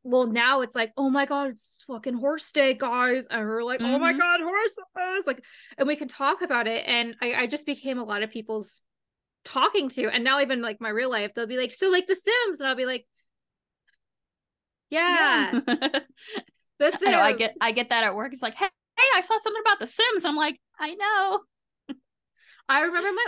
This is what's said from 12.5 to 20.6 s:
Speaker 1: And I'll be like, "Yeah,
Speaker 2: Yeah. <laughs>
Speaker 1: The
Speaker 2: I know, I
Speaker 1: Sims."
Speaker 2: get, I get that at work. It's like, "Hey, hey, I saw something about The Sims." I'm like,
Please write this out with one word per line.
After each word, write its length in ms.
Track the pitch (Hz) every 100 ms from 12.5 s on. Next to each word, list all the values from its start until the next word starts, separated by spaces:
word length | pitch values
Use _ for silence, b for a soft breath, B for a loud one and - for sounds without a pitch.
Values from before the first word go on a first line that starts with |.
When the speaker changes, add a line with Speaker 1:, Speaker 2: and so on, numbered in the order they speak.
| 302
Speaker 1:
And 80 | 269
I'll 80 | 254
be 100 | 254
like, 220 | 254 - _ _ _ _ _ _ _ _ _ _ _ _ _ _ _ _ _ _
"Yeah, 640 | 311 349 349 302 233 196
Speaker 2:
Yeah. 60 | 240 -
<laughs> 340 | 311 359 - - _ B 427 B _ _ _
Speaker 1:
The 200 | 294 381 392
Speaker 2:
I 40 |
know, 120 | 370
I 80 | 214
Speaker 1:
Sims." 100 | 220
Speaker 2:
get, 160 | 226 -
I 100 | 226
get 180 | 226 233
that 120 | 233
at 120 | 214 196
work. 180 | 254
It's 80 | 254
like, 140 | 254 -
"Hey, 120 | 381 - _ -
hey, 60 | 523 427
I 60 |
saw 160 | 359 440
something 220 | 440 440 440
about 140 | 403
The 80 | 254
Sims." 380 | - 466 415 339
I'm 100 | 302
like, 240 | 302 -